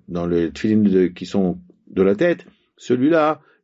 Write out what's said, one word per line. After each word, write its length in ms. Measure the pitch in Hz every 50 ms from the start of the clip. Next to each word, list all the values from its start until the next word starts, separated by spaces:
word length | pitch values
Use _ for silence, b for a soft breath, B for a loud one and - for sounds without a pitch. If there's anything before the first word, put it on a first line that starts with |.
| - -
dans 180 | 85 87 85
les 240 | 87 87 85 85 80
tfilin 320 | 73 - - 110 107 107 107
de, 240 | 101 95 92 92
qui 200 | 87 87 - 92
sont 340 | - - 101 95 90 87 90 - - _ _ _
de 160 | - - - 95
la 140 | 95 101
tête, 280 | 104 165 175 170 170 - b b b b b b
celui-là, 640 | _ - - 127 127 127 147 165 165 151 156 156 147 b b b b